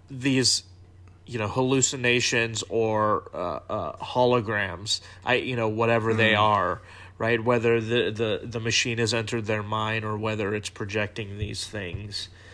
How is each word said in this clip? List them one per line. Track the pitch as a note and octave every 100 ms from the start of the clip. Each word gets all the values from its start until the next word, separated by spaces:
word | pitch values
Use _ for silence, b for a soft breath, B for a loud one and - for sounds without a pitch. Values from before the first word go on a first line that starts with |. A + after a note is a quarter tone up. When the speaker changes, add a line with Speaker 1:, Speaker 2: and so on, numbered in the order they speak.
| -
Speaker 1:
these, | C3+ C3+ C3 A#2+ - - - - - - - -
you | A#2
know, | G#2+
hallucinations | C3 C3 C3+ B2 C3+ B2 B2 A2+ B2 A2+ A2 -
or, | A2+ A2 G#2+ G#2+ G2+ -
uh, | D2+ F2 C#2+ -
uh, | G#2 E2
holograms, | - - B2 B2 B2 G#2+ G#2 G2 F2 G#2 - B B -
I, | B2
you | - B2
know, | A2+
whatever | A2 A#2 A#2 A2
they | A2 A2
Speaker 2:
Mm. | G#2+
Speaker 1:
are, | G#2+ G2+ F2+ F2 - B B -
right? | A2+ A#2
Whether | A2+ A#2+ A2+ A#2
the, | A2 A#2+ F#2+
the, | A2 A2+ G2+
the | A#2 A2+
machine | A2+ G#2+ B2+ A#2
has | A2+
entered | A#2 G#2+ A#2+ G#2+
their | G#2+
mind | G2+ G#2+ A2 A2 G#2+
or | G#2+
whether | A2 A2 G2+
it's | G#2 -
projecting | - G#2+ G#2+ G#2 - G2+ G2+
these | G#2+ G#2 -
things. | G#2+ F2+ G2 G2+ G2+ - B B